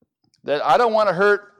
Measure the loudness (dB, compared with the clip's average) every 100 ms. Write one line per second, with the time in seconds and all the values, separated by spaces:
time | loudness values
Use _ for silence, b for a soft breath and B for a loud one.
0 | _ _ _ _ -6 -4 0 2 2 0
1 | -2 0 0 0 -6